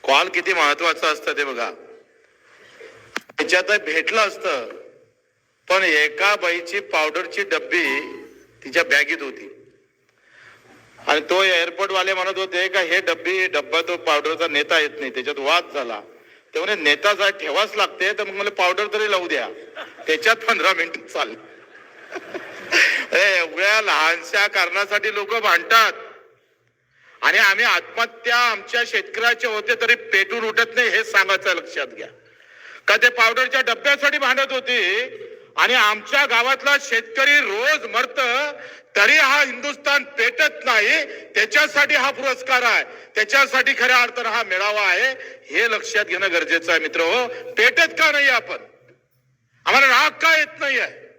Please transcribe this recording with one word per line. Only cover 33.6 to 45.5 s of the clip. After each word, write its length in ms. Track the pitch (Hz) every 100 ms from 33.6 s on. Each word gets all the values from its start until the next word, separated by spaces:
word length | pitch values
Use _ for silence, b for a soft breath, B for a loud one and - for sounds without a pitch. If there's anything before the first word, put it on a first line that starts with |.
डब्यासाठी 560 | 262 226 285 285 277 294
भांडत 340 | 269 262 269
होते 580 | 262 240 247 185 208 254 - B B B -
आणि 160 | 190
आमच्या 520 | 254 208 214 - 269 226
गावातला 520 | 247 247 269 277 285
शेतकरी 580 | - 226 226 - 277 294
रोज 460 | 240 202 269 302 226
मरत 340 | 214 254 285 254 247 294 285 B B B 208
तरी 220 | 214 311
हा 260 | 311 294
हिंदुस्थान 600 | 269 240 285 285 294 285
पेटत 640 | 262 - 226 240 302 - 254
नाही, 400 | 226 208 311 285
त्याच्यासाठी 880 | - - - 214 302 302 285 285 294
हा 160 | 269
पुरस्कार 500 | 269 269 254 - 262
आहे, 220 | 240 190 135 B B -
त्याच्यासाठी 580 | - 277 269 262 262
खऱ्या 240 | 269 247 254
अर्थानं 320 | 233 240 233
हा 140 | 226
मेळावा 380 | 214 185 202 208
आहे, 340 | 196 180 254 262 B B
हे 260 | -